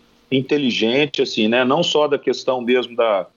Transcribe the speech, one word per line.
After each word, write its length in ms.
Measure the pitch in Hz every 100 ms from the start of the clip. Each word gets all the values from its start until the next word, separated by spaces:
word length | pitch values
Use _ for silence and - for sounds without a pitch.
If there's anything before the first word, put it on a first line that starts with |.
| _ _ -
inteligente, 920 | 135 127 147 131 98 110 131 147 -
assim, 240 | 123 - 110
né? 180 | 123
Não 160 | 127 151
só 280 | 175 151 151
da 100 | 143
questão 420 | - 120 - 127
mesmo 360 | 120 127 120 120
da, 300 | 117 98 87